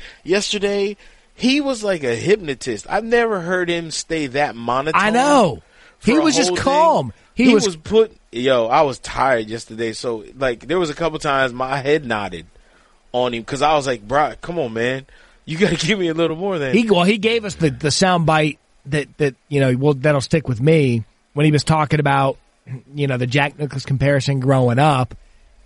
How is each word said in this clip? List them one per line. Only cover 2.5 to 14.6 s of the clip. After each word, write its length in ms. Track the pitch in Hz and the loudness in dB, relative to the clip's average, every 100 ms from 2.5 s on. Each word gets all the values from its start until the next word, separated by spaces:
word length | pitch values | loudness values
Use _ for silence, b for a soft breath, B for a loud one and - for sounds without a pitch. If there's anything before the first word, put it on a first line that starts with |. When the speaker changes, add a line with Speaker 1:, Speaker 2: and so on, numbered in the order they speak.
| 131 131 104 - | -8 -6 -8 -4
Speaker 1:
I've 140 | 196 | -6
never 380 | 226 240 226 202 | 0 0 0 -2
heard 280 | 165 185 170 | -2 -2 -2
him 220 | 170 170 | -4 -6
stay 340 | - - 160 139 | -10 -6 -4 -4
that 280 | 131 147 117 | -2 -2 -4
monotone 440 | 117 127 151 175 | -2 -2 0 0
Speaker 2:
I 120 | 208 | 2
know. 500 | 226 285 285 190 87 b b b b | 2 4 4 2 -2 b b b b
Speaker 1:
for 100 | - | 0
Speaker 2:
He 80 | 294 | 2
Speaker 1:
a 40 | |
Speaker 2:
was 140 | 320 269 | 2 2
just 140 | - | 0
Speaker 1:
whole 60 | 359 | 0
thing. 60 | |
Speaker 2:
calm. 500 | 277 285 330 240 127 b b - | 2 4 4 2 -2 b b 2
He 100 | 254 | 4
Speaker 1:
He 40 | |
Speaker 2:
was 140 | 220 208 | 4 2
Speaker 1:
was 80 | 160 | -6
put, 420 | - 214 220 - _ | 0 2 2 -2 _
yo, 340 | 117 131 127 113 | -2 2 2 4
I 160 | 139 | 2
was 160 | 147 120 | 2 -2
tired 480 | - 127 131 120 107 | -8 -2 2 0 -2
yesterday. 480 | 113 - 110 113 | -10 -12 -6 -6
So, 300 | 107 131 113 - - | -4 -6 -8 -10 -6
like, 260 | 135 117 120 | -4 -4 -4
there 120 | 175 | -2
was 100 | 165 | -2
a 60 | 143 | -4
couple 240 | 165 156 | -4 -4
times 340 | 156 135 131 | -2 0 0
my 240 | 120 131 139 | -2 -4 -2
head 260 | 131 156 | 0 0
nodded 440 | 131 110 98 87 80 _ b b b b _ | 0 -4 -4 -8 -12 _ b b b b _
on 200 | 123 123 | -2 -2
him 120 | 117 | -2
'cause 180 | 107 135 | -8 -2
I 140 | 147 151 | 2 2
was 100 | 135 | 0
like, 160 | 120 104 | -6 -2
"Bro, 260 | 139 143 107 | 0 0 -4
come 160 | - | -8
on, 160 | 170 | -6